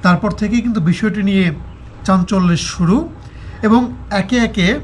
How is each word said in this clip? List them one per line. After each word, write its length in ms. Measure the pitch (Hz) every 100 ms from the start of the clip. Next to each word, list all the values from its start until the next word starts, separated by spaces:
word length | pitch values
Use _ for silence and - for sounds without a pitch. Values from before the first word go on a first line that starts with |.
তারপর 280 | 180 175 208
থেকেই 300 | - 208 240
কিন্তু 200 | 240 220
বিষয়টি 420 | 160 - 220 190
নিয়ে 300 | 196 196 180 151 - - - -
চাঞ্চল্যের 520 | - 190 180 196 180 170
শুরু 540 | - - 170 226 339 - - - - -
এবং 320 | 220 226 247 - -
একে 260 | 202 190 247
একে 440 | 226 - 180 285